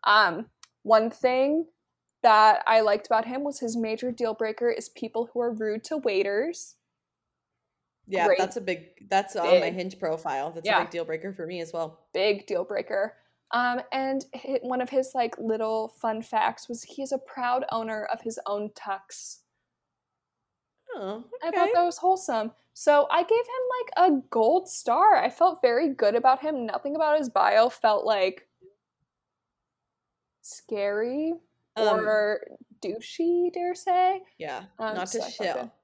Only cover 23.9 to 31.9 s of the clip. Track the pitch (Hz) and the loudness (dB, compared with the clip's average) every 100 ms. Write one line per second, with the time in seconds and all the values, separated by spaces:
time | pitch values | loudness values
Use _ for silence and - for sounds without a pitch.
23.9 | - 359 285 - 233 220 349 381 - - | 4 4 4 0 2 4 2 0 -8 -2
24.9 | 254 415 392 247 - 349 320 247 233 311 | 4 6 6 2 2 2 4 2 4 0
25.9 | 269 208 226 254 262 302 294 233 202 285 | 2 2 4 4 4 0 -4 -4 -6 -6
26.9 | 311 311 302 262 196 208 208 240 - 220 | 0 2 2 2 2 4 6 4 2 2
27.9 | 208 220 208 190 185 _ _ - _ _ | 2 2 2 0 -2 _ _ -20 _ _
28.9 | _ _ _ _ _ _ _ _ _ _ | _ _ _ _ _ _ _ _ _ _
29.9 | _ _ _ _ _ - - - 214 202 | _ _ _ _ _ -20 -20 -10 -4 -2
30.9 | 202 240 269 320 339 _ _ _ - 214 | -2 -2 -2 -4 -6 _ _ _ 0 2